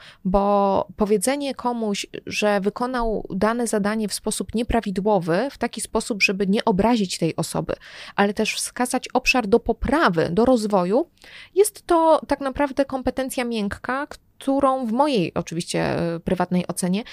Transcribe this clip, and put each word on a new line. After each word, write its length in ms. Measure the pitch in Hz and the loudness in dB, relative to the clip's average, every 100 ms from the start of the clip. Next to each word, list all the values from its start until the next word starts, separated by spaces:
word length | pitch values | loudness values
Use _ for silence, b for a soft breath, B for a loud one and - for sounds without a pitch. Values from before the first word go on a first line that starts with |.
| B B | B B
bo 600 | 185 196 202 202 196 190 - - | 0 2 4 2 2 2 -2 -2
powiedzenie 580 | 202 214 254 285 277 | 2 2 2 -2 -4
komuś, 520 | 254 247 233 214 202 - - - | -4 -4 -4 -4 -4 -8 -12 -8
że 340 | 208 208 202 | -2 2 2
wykonał 680 | 196 - 247 254 233 214 - | 0 -2 -4 -2 -2 -4 -4
dane 360 | 185 208 240 233 | 0 0 0 0
zadanie 420 | 214 202 220 208 | 0 0 -2 -4
w 60 | |
sposób 400 | - 220 - 202 | -4 -6 -6 -4
nieprawidłowy, 960 | 214 240 233 208 190 202 202 170 175 269 | -4 0 0 0 -2 2 2 2 0 -2
w 80 | - | -4
taki 220 | 240 220 | -6 -6
sposób, 420 | - 220 - 202 | -4 -4 -2 -2
żeby 240 | - 196 190 | 0 0 0
nie 180 | 208 | 2
obrazić 540 | - 190 214 240 185 - | 2 2 4 2 0 -2
tej 180 | 165 - | -2 -2
osoby, 380 | 160 160 160 - B B B B | -4 -4 -4 -8 B B B B
ale 180 | 202 | 0
też 200 | 208 214 | 0 -2
wskazać 540 | - - - 247 - - | -2 -6 -4 -2 -2 -2
obszar 380 | 262 - 254 208 | -2 0 0 4
do 140 | 226 | 4
poprawy, 680 | - 226 - 294 277 165 156 | 4 -2 0 4 4 4 2
do 140 | 175 | 4
rozwoju, 640 | 247 247 208 208 180 233 339 _ B B B | 4 4 4 2 2 0 0 _ B B B
jest 320 | 349 415 - - | 2 2 0 0
to 340 | 339 320 311 - | 4 4 4 2
tak 140 | 285 | -4
naprawdę 440 | 277 262 285 277 | -4 -2 -2 0
kompetencja 600 | 277 262 254 254 262 - | -2 -2 -4 -4 -4 -4
miękka, 600 | 240 226 202 - - 262 294 | -4 -2 -4 -6 -6 -6 -6
którą 800 | - _ - - 269 277 262 240 | -14 _ -8 -2 2 2 2 0
w 60 | |
mojej 420 | 233 302 240 165 | 2 2 2 0
oczywiście, 460 | - 170 165 - 160 | -2 -6 -6 -4 -2
e, 400 | 160 135 170 170 | 0 0 -2 -4
prywatnej 460 | - 180 180 180 - | -2 -2 0 0 -2
ocenie 380 | 175 180 196 - | -4 -2 -2 -6